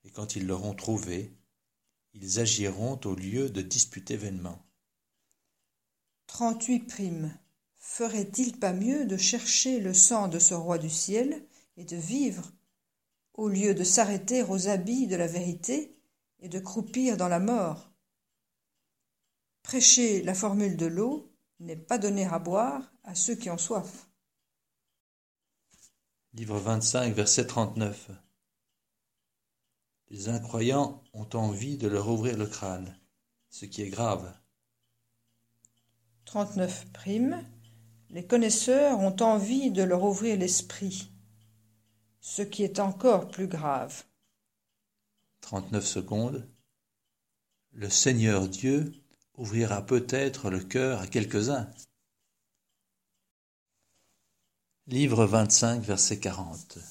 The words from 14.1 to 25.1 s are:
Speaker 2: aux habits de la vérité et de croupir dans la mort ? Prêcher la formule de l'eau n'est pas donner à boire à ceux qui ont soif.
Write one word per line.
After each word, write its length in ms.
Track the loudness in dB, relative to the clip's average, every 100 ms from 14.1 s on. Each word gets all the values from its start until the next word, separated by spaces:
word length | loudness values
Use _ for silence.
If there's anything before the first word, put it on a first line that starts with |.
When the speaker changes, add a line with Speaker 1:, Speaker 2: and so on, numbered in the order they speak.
| 0 -2 0
Speaker 2:
aux 240 | 0 0 0
habits 400 | 0 0 -2 0
de 80 |
la 120 | 0 -2
vérité 720 | -2 -4 -4 -4 -4 -6 -16 _ _ _ _
et 100 | -10
de 100 | -10
croupir 580 | -8 -8 -4 0 0 2
dans 100 | 2
la 120 | 2
mort ? 520 | 2 2 0 -4 -14 _ _ _ _ _ _ _ _ _ _ _ _ _ _ _ _ _
Prêcher 580 | -6 6 8 8 6 4
la 140 | 0
formule 420 | 0 0 2 0 0
de 80 |
l'eau 460 | -2 0 0 -2 -10 _ _ _
n'est 160 | -14
pas 220 | -14 -4 -2
donner 280 | 0 0
à 120 | 0 -2
boire 540 | 0 0 0 -2 -10 _
à 120 | -10
ceux 200 | -4 -2
qui 140 | -2 -6
ont 80 | -6
soif. 500 | -2 -4 -6 -16 -20 _ _ _ _ _ _ _ _ _ _